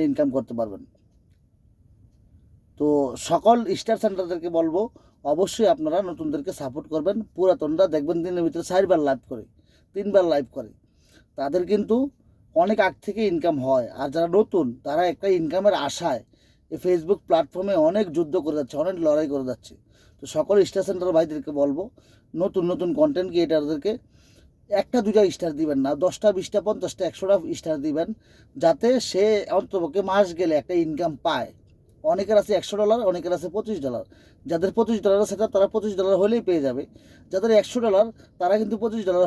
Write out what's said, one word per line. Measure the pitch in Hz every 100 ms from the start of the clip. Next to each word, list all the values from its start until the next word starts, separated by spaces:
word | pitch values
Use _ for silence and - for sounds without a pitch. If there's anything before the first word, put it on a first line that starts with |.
ইনকাম | 156 143 147
করতে | 131 117
পারবেন। | 117 110 95 - _ _ _ _ _ _ _ _ _ _ _ _ _ _ - _ - _ -
তো | 147 147 135 120
সকল | - 165 202 240 202 -
স্টার | - 220
সেন্টারদেরকে | 220 190 180 175 170 165
বলবো, | 165 170 226 - _ _
অবশ্যই | 143 151 190 - 208
আপনারা | 160 156 170
নতুনদেরকে | 185 - 160 - 143
সাপোর্ট | - 135 139 -
করবেন। | 156 156 208 214
পুরাতনরা | - 185 175 151 160 190
দেখবেন | 151 143 170
দিনের | 170 180 165
ভিতরে | 165 165
চারবার | 180 196 170
লাইভ | 143 131 -
করে, | 120 - _ _ _ _
তিনবার | 190 202 196
লাইভ | 175 147 131 -
করে, | 110 - _ _ _ _ _ -
তাদের | 139 175 175
কিন্তু | 202 190 226 277 _ _ _ _ -
অনেক | 196 214
আগ | 190 -
থেকে | - 202 214
ইনকাম | 170 170 147
হয়। | 131 131 117
আর | - 139
যারা | 160 170 185
নতুন, | 220 185 131 120
তারা | 143 151 180
একটা | - 196
ইনকামের | 180 160 180 202
আশায় | 175 139 - 170 123 - _ _ _ -
এই | 160
Facebook | 180 180 208 202 -
প্ল্যাটফর্মে | 165 151 180 196
অনেক | 196 160 202 196 151
যুদ্ধ | 156 175
করে | 151 151
যাচ্ছে, | 131 147
অনেক | 170 185 156
লড়াই | 151 156
করে | 139
যাচ্ছে। | 127 120 - - _ _ _ -
তো | 139
সকল | - - 202
স্টার | 175 196 185
সেন্টার | 185 180 160
ভাইদেরকে | 160 151 139
বলবো, | 147 143 139 233 _ _ _ _
নতুন | 156 190 190 175
নতুন | 180 180
কনটেন্ট | 143 151 160 185
ক্রিয়েটারদেরকে | 170 160 156 147 156 196 233 _ _ _ _ - _ -
একটা | 202 - 247
দুইটা | 208 208 196
স্টার | - 165 147
দিবেন | 156 139
না, | 135
দশটা, | 147 180 - 214
বিশটা, | 190 175 208
পঞ্চাশটা, | 185 196 175 - 175
একশোটা | - 190 196 160
স্টার | 160 165 156 151
দিবেন, | 147 180 220 _ _ - -
যাতে | 160 165 233 254
সে | - 185 208 214 -
অন্তপক্ষে | 180 190 190 165 175
মাস | 196 196 190
গেলে | 165 175 151
একটা | -
ইনকাম | 175 160 151 170 143
পায়। | 165 139 113 - _ _ _ _
অনেকের | 208 226 202 214
আছে | 202
একশো | 190 - 208
ডলার, | 208 233 208
অনেকের | 175 175
আছে | 175 170
পঁচিশ | 185 214 196
ডলার। | 135 117 - - - _ -
যাদের | 165 190
পঁচিশ | 202 214 220
ডলার | 196 196
আছে, | 208 190 214
তারা | 196 196
পঁচিশ | 220 208 185
ডলার | 190 190
হলেই | 202 233 190
পেয়ে | 170 135
যাবে। | 123 156 - - - -
যাদের | 185 226
একশো | 214 185 247
ডলার, | 226 190 226 - - -
তারা | 180 214
কিন্তু | 208 214
পঁচিশ | 226 220
ডলার | 185 180